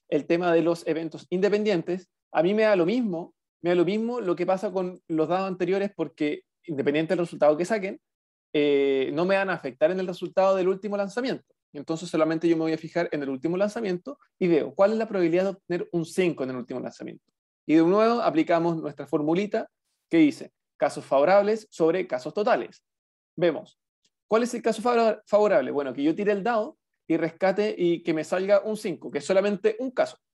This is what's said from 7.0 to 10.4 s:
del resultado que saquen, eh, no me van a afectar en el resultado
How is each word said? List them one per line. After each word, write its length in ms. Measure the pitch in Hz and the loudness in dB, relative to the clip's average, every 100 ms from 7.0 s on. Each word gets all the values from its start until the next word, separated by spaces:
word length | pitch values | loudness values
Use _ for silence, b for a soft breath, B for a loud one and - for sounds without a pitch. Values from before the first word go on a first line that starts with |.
| 160 | 0
del 100 | 185 | -2
resultado 320 | 170 139 147 151 | -4 2 2 2
que 80 | |
saquen, 360 | 175 220 190 254 _ _ _ _ _ | 0 -4 -6 -10 _ _ _ _ _
eh, 580 | 151 147 139 139 135 131 | 0 2 4 2 2 0
no 120 | 143 | -2
me 120 | 180 196 | 0 0
van 140 | 196 | 0
a 40 | |
afectar 360 | 165 139 - 156 | -4 -8 0 0
en 80 | 185 | 0
el 80 | 185 | -4
resultado 480 | 175 180 185 | -6 -4 2